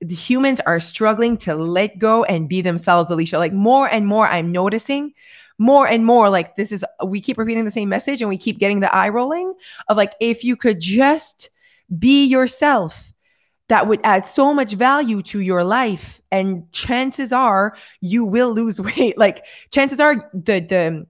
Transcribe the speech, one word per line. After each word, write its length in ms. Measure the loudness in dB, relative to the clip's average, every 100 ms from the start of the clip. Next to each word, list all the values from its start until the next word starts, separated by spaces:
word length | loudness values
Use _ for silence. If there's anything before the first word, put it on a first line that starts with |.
the 140 | -12
humans 460 | -8 -2 0 2 0
are 180 | 0 -2
struggling 580 | -4 -2 0 2 0 -2
to 180 | -4 -4
let 420 | -2 -2 -2 -2
go 240 | 0 2
and 260 | 0 -2 -2
be 120 | -4
themselves, 500 | -2 -2 2 2 2
Alicia. 280 | -2 -2 -2
Like, 140 | -2
more 400 | 0 2 2 2
and 140 | 0 0
more 220 | 2 2
I'm 240 | 0 -2
noticing, 600 | -2 -2 -2 -4 -4 -6 _ -20 -20 _ 0
more 300 | 4 6 6
and 180 | 2 4
more, 240 | 6 6
like, 240 | 2 -2
this 160 | -6 -6
is, 140 | -6 -8 -8
we 160 | -6 -6
keep 160 | -6 -4
repeating 280 | -4 -2
the 60 | -4
same 160 | -4 -2
message 320 | -4 -4 -4
and 80 | -4
we 100 | -4
keep 220 | -4 -2
getting 180 | 0 0
the 160 | 0
eye 140 | 2 0
rolling 460 | 0 -2 -4 -6 -10 -18 -12 -2
of, 80 | 0
like, 160 | 0 0
if 240 | -2 -2
you 100 | -2
could 240 | 0 0 -2
just 720 | -2 2 2 2 -4 -12 -18 _ _ _ -12 0
be 260 | 4 4
yourself, 840 | 4 2 2 0 2 2 -2 -10 -20 _ _ _ _ _ 0
that 180 | 2 2
would 140 | 0
add 220 | 2 2 0
so 260 | 2 2
much 200 | 2 -2
value 500 | 0 2 2 0 -4
to 180 | -6 -4
your 240 | -2 0
life. 560 | 0 0 0 -4 -10 -16 -4
And 400 | -2 -2 -4 -10
chances 600 | -10 -4 -2 -2 -4 -2
are 420 | 0 2 2 0 -4 -20 -12
you 220 | -4 -2
will 280 | 0 0 0
lose 260 | 0 -4 -4
<laughs> 160 | -6 0
weight. 180 | 0 2
Like, 300 | 2 0 -16 -20 -4
chances 280 | 0 0 2
are 300 | 2 2 -4
the, 260 | -8 -2 -2
the, 460 | 0 0 0 -4